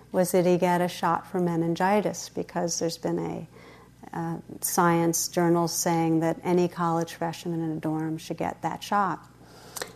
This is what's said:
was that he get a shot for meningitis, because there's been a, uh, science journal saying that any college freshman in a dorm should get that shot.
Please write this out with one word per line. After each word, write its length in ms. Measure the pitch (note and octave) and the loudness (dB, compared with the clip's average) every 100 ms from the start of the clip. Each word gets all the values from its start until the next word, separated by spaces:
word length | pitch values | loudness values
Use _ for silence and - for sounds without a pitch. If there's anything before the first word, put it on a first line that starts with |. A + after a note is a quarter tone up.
| - | -2
was 200 | F#3 F3+ | 0 2
that 120 | F#3 F3+ | 4 4
he 120 | F3+ | 4
get 240 | F3+ F3 | 4 2
a 80 | F3 | 0
shot 360 | - F3 E3 - | 0 0 0 0
for 140 | F#3 | 0
meningitis, 880 | F3 E3 E3 E3+ F#3 G#3 F#3 - - | 0 2 0 0 2 2 0 -4 -8
because 500 | - E3+ F3 F3 - | -10 -6 -4 -4 -2
there's 200 | E3+ E3 | -4 -2
been 220 | E3+ F3 | -2 -2
a, 280 | E3+ E3+ E3+ - - - - - - | -4 -8 -12 -18 -20 -20 -20 -20 -12
uh, 220 | - E3 E3 - - | -8 -6 -6 -10 -10
science 720 | - - F3 E3+ E3+ E3 - | -2 4 6 6 4 2 -2
journal 400 | - E3+ E3+ E3 | 2 4 4 2
saying 500 | - F3+ E3+ E3 D#3+ | 0 0 2 2 2
that 180 | E3 E3 | 2 -2
any 240 | - F3+ F3 | 0 2 2
college 460 | - E3+ E3 E3 | 0 0 0 -2
freshman 500 | - E3 D#3+ F3 E3 | -4 -6 -6 -6 -4
in 80 | D#3+ | -4
a 80 | D#3 | -4
dorm 380 | D#3+ D#3 D#3+ D#3+ | -4 -2 -4 -6
should 200 | - E3 | -8 -6
get 240 | F3 - | -6 -4
that 200 | E3 F3 | -6 -8
shot. 420 | - G#3 F#3+ D#3 - - - - - - - | -2 0 0 -2 -10 -20 -20 -20 -16 -12 -12